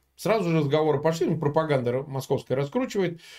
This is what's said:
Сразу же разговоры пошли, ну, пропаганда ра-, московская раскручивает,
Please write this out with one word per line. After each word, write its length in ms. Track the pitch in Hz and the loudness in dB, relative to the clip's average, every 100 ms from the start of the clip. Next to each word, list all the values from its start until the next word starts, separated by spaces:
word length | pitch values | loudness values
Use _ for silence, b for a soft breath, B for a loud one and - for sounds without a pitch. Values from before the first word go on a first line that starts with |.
| _ _ | _ _
Сразу 340 | 170 220 170 | -2 0 2
же 80 | 165 | 0
разговоры 420 | 143 151 156 139 | 2 2 2 2
пошли, 260 | 160 165 311 | 0 0 0
ну, 120 | 160 | 0
пропаганда 540 | 147 151 156 139 120 | 0 0 2 0 0
ра-, 100 | 123 | -2
московская 540 | 139 135 - 131 - 131 | -4 -8 -4 -4 -2 -2
раскручивает, 640 | 143 247 254 202 175 165 B | -2 -2 -2 -2 -2 -4 B